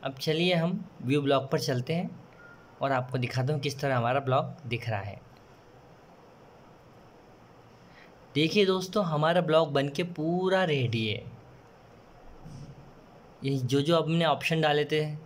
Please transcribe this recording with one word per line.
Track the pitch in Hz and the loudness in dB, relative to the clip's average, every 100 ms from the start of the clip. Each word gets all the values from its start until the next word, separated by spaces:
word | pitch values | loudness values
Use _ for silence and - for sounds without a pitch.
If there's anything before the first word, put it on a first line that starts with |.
अब | 135 | -8
चलिए | 131 - 156 180 | -6 -2 0 2
हम | 175 170 175 - - | 2 0 -2 -8 -10
व्यू | 120 147 | -2 0
ब्लॉग | 139 139 131 | 2 2 2
पर | 151 | -2
चलते | - 123 127 | 0 -2 -2
हैं | 165 190 - - - - - - - | -4 -4 -10 -20 -20 -20 -20 -20 -6
और | 139 | -2
आपको | 131 127 131 | 0 0 -2
दिखाता | 123 131 131 | -2 -2 -2
हूँ | 151 | -2
किस | 139 131 | -4 -4
तरह | 143 127 | 0 2
हमारा | 117 135 | 2 0
ब्लॉग | 131 131 160 - 117 | 2 0 0 -8 -8
दिख | 117 - | -6 -4
रहा | 107 | -4
है। | 98 98 - - - - - - - - - - - - - - - - - - - - - - - - - - - - - - - | -6 -12 -18 -20 -20 -20 -20 -20 -20 -20 -20 -20 -20 -20 -20 -20 -20 -20 -20 -20 -20 -20 -20 -20 -20 -20 -20 -20 -20 -20 -20 -20 -8
देखिए | 139 160 196 190 | -2 2 4 4
दोस्तों, | 185 185 214 | 2 0 -2
हमारा | 180 151 156 175 | 0 2 2 2
ब्लॉग | 156 160 160 | 4 4 4
बनके | 139 143 139 | 2 0 -2
पूरा | 175 - 156 175 185 185 | -6 -4 -2 0 2 2
रेडी | 185 143 117 113 110 | 2 0 0 -2 -2
है। | 104 - - - - - - - - - - - - - - - - - - - - - - | -4 -8 -16 -20 -20 -20 -20 -20 -20 -20 -20 -20 -20 -18 -16 -16 -18 -20 -20 -20 -20 -20 -10
ये | 135 139 | -4 -2
जो | 127 139 | 0 0
जो | 147 170 | 4 2
हमने | 156 165 | 2 2
ऑप्शन | 165 139 - 160 | 4 2 0 2
डाले | 156 147 | 4 2
थे | 147 151 151 151 | 2 0 -2 -6